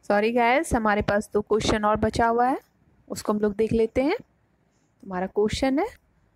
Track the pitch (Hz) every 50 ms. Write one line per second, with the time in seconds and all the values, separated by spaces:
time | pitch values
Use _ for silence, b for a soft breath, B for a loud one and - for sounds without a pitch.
0 | _ - 208 202 208 226 233 247 233 233 247 285 330 - - 233 220 214 202 208
1 | 202 - 202 202 214 - - 208 208 _ 208 220 - - - 220 208 208 214 214
2 | 220 220 - - 233 233 233 233 240 254 277 - - _ _ _ _ _ _ _
3 | _ - - 190 - - 214 208 208 214 202 202 226 214 233 226 226 226 _ 262
4 | 262 294 381 523 - _ _ _ _ _ _ _ _ _ _ _ _ _ _ _
5 | - 196 185 180 185 196 - - 208 214 - - - 262 262 285 381 480 - _
6 | _ _ _ _ _ _ _